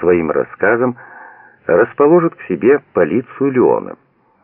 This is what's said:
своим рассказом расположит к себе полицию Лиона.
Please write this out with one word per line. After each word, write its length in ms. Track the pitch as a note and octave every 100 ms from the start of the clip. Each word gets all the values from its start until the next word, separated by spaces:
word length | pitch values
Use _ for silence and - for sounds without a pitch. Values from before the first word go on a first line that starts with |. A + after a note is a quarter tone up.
своим 320 | E2+ F2 D#2+
рассказом 640 | C2+ B1+ - G#2 A#2 B2 B2 - - - - - _ -
расположит 680 | F2 A#2 - D3 F3 E3
к 80 | - -
себе 340 | B2 A2+ C#3+ -
полицию 580 | - D#2+ A#2 C3 - C#3
Лиона. 440 | B2+ D#2+ A1 G1+ G1+ _ _ _ _